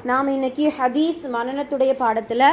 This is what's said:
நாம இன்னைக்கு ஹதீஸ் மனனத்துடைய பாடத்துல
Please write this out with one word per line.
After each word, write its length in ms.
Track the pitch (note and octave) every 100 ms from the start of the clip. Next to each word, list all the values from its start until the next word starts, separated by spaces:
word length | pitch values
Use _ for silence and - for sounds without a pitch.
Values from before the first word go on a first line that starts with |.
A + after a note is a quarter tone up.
நாம 280 | B3 B3+ C#4
இன்னைக்கு 400 | C4+ C4 C4 D4+ D4+
ஹதீஸ் 420 | B3+ C4 D#4+ D#4+ C#4
மனனத்துடைய 600 | A#3+ B3 C#4 C#4+ C#4 C4 C4
பாடத்துல 440 | A#3+ A3 A3 A3+ C4+